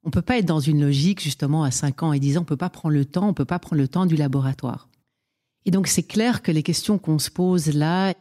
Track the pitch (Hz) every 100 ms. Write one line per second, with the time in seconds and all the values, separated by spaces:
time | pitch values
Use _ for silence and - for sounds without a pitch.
0 | 160 180 - 247 175 156 143 151 143 139
1 | 165 202 147 - 143 156 147 123 143 135
2 | 165 143 139 151 170 139 - - 160 147
3 | 135 180 208 175 139 180 - 156 135 175
4 | 185 156 143 139 135 135 127 117 _ _
5 | _ _ _ _ _ _ - 185 165 -
6 | 160 208 233 240 - 156 151 165 - 208
7 | - 156 - - 185 185 156 147 151 180
8 | 196 180